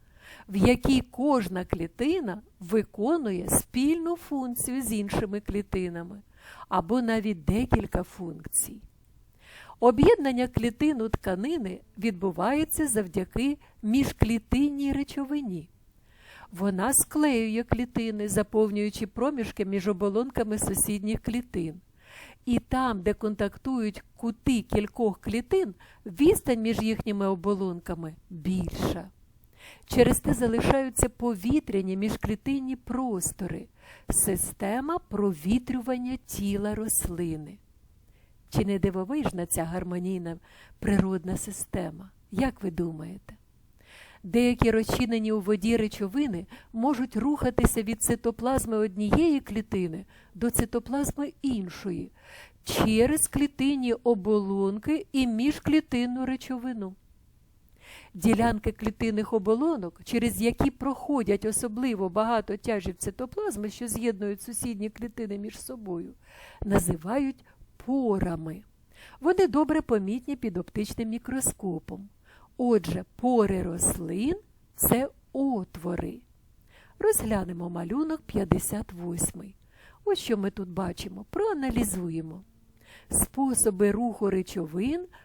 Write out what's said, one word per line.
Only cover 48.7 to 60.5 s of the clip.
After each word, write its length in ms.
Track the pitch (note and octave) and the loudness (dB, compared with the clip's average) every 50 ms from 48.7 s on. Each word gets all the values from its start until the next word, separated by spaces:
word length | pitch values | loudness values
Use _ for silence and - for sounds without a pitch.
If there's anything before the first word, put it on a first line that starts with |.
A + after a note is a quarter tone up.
| A3+ | 0
однієї 640 | G#3+ G#3+ A3 F#3 G3 G#3+ G#3 - D4 E4 E4+ D4 C#4 | 0 0 0 0 -2 2 4 6 6 6 6 4 2
клітини 640 | - - G#3 A3 G#3+ - - G3 F3+ E3+ D#3+ F#3 F#3+ - - - - - - | 0 -2 -4 -4 -4 -2 -2 -2 -2 -2 -4 -6 -12 -14 -20 -20 -20 -20 -6
до 160 | F3 A#3 A#3+ | -2 -2 0
цитоплазми 840 | A#3 - A#3 G#3+ - A#3+ A#3 - B3 C#4+ C#4+ - - - C#4+ C#4+ - _ - | 2 2 2 2 0 -4 -4 -2 -2 -2 -2 -2 -2 -4 -6 -6 -6 _ -2
іншої 680 | C#4 B3 G#3+ F#3+ F3 - - - G3 E3+ E3+ F3+ - - - - - - - - - - _ - | -2 -2 -2 -4 -6 -8 -8 -6 -6 -4 -4 -6 -8 -12 -20 -20 -20 -20 -20 -20 -20 -20 _ -8
через 640 | - - - - A3 A3 A3 A#3+ C4 D4+ D#4 - - | -2 0 2 4 4 6 6 6 4 4 2 2 2
клітинні 640 | - C#4 C#4+ C#4+ - - B3+ C#4 C#4+ C4+ B3+ A#3+ A3+ | 2 2 0 0 2 2 2 2 2 2 2 0 0
оболонки 1120 | A#3 - A#3+ A#3+ G3+ F3+ G#3 G#3+ G#3 G3 F#3+ G3 G3 G3 G3 G3+ A3 - C#4+ D4+ D#4 - - - | 2 2 2 2 2 2 2 2 2 2 0 0 0 0 0 0 -2 -2 -2 -2 -2 -2 -2 0
і 140 | C4+ C4 | 0 2
міжклітинну 1000 | A#3+ A3 G#3+ B3 D4 D4+ - - - C#4+ D#4 D#4 - C4+ A#3+ B3 B3 B3 B3+ C4 | 2 2 2 2 0 0 0 2 2 4 4 4 2 0 0 0 0 -2 -2 -2
речовину. 680 | B3+ C4 B3+ - - C4 B3 A#3 C4 B3 A3 G3 F#3 F#3+ - _ - _ _ _ _ _ _ _ _ _ _ _ _ - - - - - - - - - | -2 -4 -4 -4 -6 -6 -6 -6 -6 -6 -6 -6 -8 -8 -12 _ -20 _ _ _ _ _ _ _ _ _ _ _ _ -20 -20 -20 -20 -20 -20 -20 -18 -6
Ділянки 580 | F3+ D#3+ A3 A3 G3+ A#3 A#3 A#3 G#3+ - A3+ G#3 | 0 2 4 4 4 4 2 2 0 -2 -4 -4
клітинних 600 | - A3 A3 G3+ - A#3 A3+ G#3+ G#3 G#3+ - - | -4 -4 -6 -4 -2 -2 -2 0 -2 -2 0 -2
оболонок, 680 | A3 F#3 G#3+ A3 A#3+ D4 E4 E4 B3 F#3 E3+ - - - | 0 2 2 2 2 2 0 0 0 -4 -8 -10 -12 -8
через 380 | - - A#3 A#3 A#3 G3 F#3 G#3+ | -4 -2 0 0 0 0 0 0
які 280 | A#3 | 0